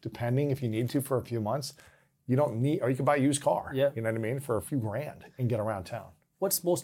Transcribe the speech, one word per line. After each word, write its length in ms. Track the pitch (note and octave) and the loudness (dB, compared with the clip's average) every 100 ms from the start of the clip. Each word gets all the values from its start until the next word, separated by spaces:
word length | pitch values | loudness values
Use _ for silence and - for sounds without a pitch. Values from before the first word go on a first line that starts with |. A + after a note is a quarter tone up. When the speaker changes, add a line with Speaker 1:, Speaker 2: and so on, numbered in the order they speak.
Speaker 1:
depending 480 | - - A#2+ B2+ D3 | -12 -4 0 2 2
if 140 | C3 | 0
you 60 | A#2+ | 0
need 200 | A2 A#2+ | 0 0
to 100 | C#3 | 0
for 160 | C3+ B2+ | 0 -2
a 40 | |
few 180 | B2+ A#2 | 0 -2
months. 340 | G#2 C#3 - - - - _ _ - | -2 -2 -4 -12 -20 -20 _ _ 0
You 100 | B2+ | 2
don't 260 | D3 A2 | 2 2
need, 200 | C#3 F3 | 0 2
or 80 | A#2+ | 2
you 60 | B2+ | 2
can 100 | C#3 | 2
buy 120 | D3 | 4
a 20 | |
used 240 | C#3 C#3+ | 4 4
car, 280 | D3 E3+ - C3+ | 2 0 0 0
Speaker 2:
Yeah. 160 | C#3 A2+ | 0 0
Speaker 1:
you 60 | |
know 80 | A2+ | -2
what 80 | A2+ | 0
I 40 | |
mean, 180 | A2 C3+ | -2 -2
for 180 | C#3 G#2+ | -2 -2
a 40 | |
few 180 | - C#3 | -2 -2
grand 460 | G#2+ G#2+ - - - - | -2 -4 -8 -12 -16 -4
and 120 | A#2+ | 0
get 100 | A2+ | 0
around 240 | G#2+ G2+ | 0 -4
town. 280 | F2+ A2+ F#2 - _ _ | -6 -10 -12 -20 _ _
Speaker 2:
What's 240 | G3 - | -2 0
most 200 | F3 F3 | 0 0